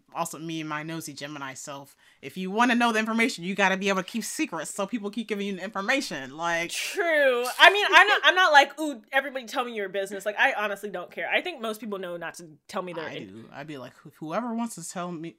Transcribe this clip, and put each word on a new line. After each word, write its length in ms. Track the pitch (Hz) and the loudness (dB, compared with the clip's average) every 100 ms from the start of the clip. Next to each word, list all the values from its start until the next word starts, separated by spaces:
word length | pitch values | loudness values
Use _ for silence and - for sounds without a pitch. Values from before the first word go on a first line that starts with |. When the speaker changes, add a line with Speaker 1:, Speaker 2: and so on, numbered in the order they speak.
| _ | _
Speaker 1:
also 240 | - 165 147 | -6 -6 -6
me 220 | 165 160 | -8 -6
and 80 | 156 | -6
my 140 | 151 | -6
nosy 280 | 156 165 156 | -6 -8 -8
Gemini 400 | 139 143 151 135 | -12 -10 -10 -10
self. 420 | 131 - 139 139 _ _ _ | -12 -12 -12 -14 _ _ _
If 140 | 135 185 | -14 -8
you 120 | 185 | -4
wanna 240 | 208 240 240 | 2 4 4
know 160 | 240 | 2
the 60 | 220 | 2
information, 440 | 220 226 226 - | 0 0 0 0
you 100 | 170 | -6
gotta 220 | 196 190 190 | 2 2 4
be 120 | 196 | 0
able 120 | 190 | 0
to 60 | 185 | -2
keep 160 | 233 | -6
secrets, 480 | 202 - 311 165 147 | -6 -4 -4 -4 -8
so 140 | - 294 | -4 -4
people 240 | 240 202 | -4 -6
keep 180 | 220 208 | -6 -6
giving 180 | 208 202 | -4 -4
you 80 | 185 | -6
the 60 | |
information. 720 | 185 196 196 269 262 156 131 147 | -6 -6 0 0 0 -6 -10 -4
Like 340 | 170 170 170 | -2 0 -2
Speaker 2:
True. 760 | - - 330 339 302 277 240 247 - | -4 -6 -2 2 4 4 4 0 8
I 120 | 330 | 8
mean, 140 | 403 381 | 10 6
I'm 160 | 320 392 | 8 8
not, 140 | 403 | 6
I'm 100 | 277 359 | 6 6
not 160 | 370 | 8
like, 260 | 285 277 - | 8 8 4
"Ooh, 220 | 311 247 - | -6 -6 -2
everybody 320 | 269 277 262 226 | -2 -2 -6 -6
tell 180 | 285 | -4
me 100 | 240 | -4
your 140 | 226 196 | -4 -4
business." 340 | 196 196 202 | -4 -4 -6
Like, 120 | 208 208 | -6 -2
I 160 | 262 | 0
honestly 340 | 220 208 196 208 | 0 -4 -6 -8
don't 220 | 180 175 | -8 -10
care. 180 | - 156 | -8 -2
I 140 | 196 | -2
think 180 | 359 311 | -2 -6
most 200 | 226 220 | -8 -8
people 180 | 226 196 | -8 -8
know 180 | 185 175 | -8 -8
not 180 | 165 - | -10 -12
to 120 | 170 156 - | -18 -20 -10
tell 120 | 202 | -8
me 120 | 180 | -6
their 100 | 165 156 | -8 -8
Speaker 1:
I 40 | |
Speaker 2:
in- 120 | 143 101 | -10 -12
Speaker 1:
do. 180 | 104 117 | -16 -16
I'd 140 | 135 151 | -16 -12
be 100 | 143 | -12
like, 160 | 117 - | -12 -16
"Wh-, 120 | 156 - | -20 -14
whoever 340 | 156 175 240 | -6 -6 -4
wants 220 | 226 233 - | -4 -6 -6
to 120 | 165 | -12
tell 240 | 190 175 | -8 -8
me, 200 | 170 165 | -8 -10